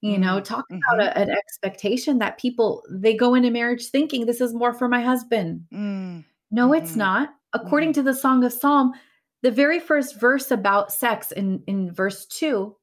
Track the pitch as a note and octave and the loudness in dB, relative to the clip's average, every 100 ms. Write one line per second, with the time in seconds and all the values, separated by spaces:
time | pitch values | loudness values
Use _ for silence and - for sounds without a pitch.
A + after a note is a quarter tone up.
0 | G#3 G3 F#3 G3 G3+ A#3 - F#3 - A3+ | 0 0 2 0 -4 -8 -8 -6 0 2
1 | G3+ - G3+ G3+ - - G3 - G#3 B3 | 2 0 0 -2 -6 -8 -8 -4 -2 -2
2 | B3 C4 G#3 - B3 A#3+ A3 - - F#3 | 0 0 0 -2 -6 0 -2 -2 -8 -2
3 | G#3+ A3+ B3 B3+ B3 A#3 A#3+ A#3+ - C4+ | 0 2 4 4 4 2 -2 -4 -2 -2
4 | D4+ C#4 A#3 A#3+ B3 A#3 A#3+ A#3+ B3+ B3 | 0 -2 -2 0 -2 0 -2 0 0 0
5 | A#3+ B3+ A#3+ A#3 E3+ E3 E3 G3 G#3 G3 | 2 -2 0 -2 0 -6 -10 -8 -6 -6
6 | F#3 E3+ D#3 _ _ A3 B3 D#4 D#4+ A3+ | -8 -12 -16 _ _ 2 4 2 0 -2
7 | G3+ F#3+ D4 - _ - F3 D4 D#4+ C#4+ | 0 0 0 -6 _ -8 0 0 2 0
8 | C4+ C4 C4+ C4 B3 B3 C#4+ C#4+ C4 B3+ | 0 0 2 4 2 2 2 4 2 -2
9 | _ _ _ _ B3+ A3 C#4+ E4+ E4+ D4+ | _ _ _ _ 0 4 2 2 2 0
10 | C4+ - A#3+ C4+ C4+ A3+ G3 G3+ G3+ - | 0 0 2 2 0 0 2 2 0 -2
11 | A#3+ A3 - - G3 F#3+ - G3 F#3 F3 | -2 -2 -6 -6 -4 -4 -4 -4 -4 -2
12 | F#3+ G3 - - D#4+ A#3 G3 G#3+ | -4 -4 -14 -4 -2 -2 -4 -10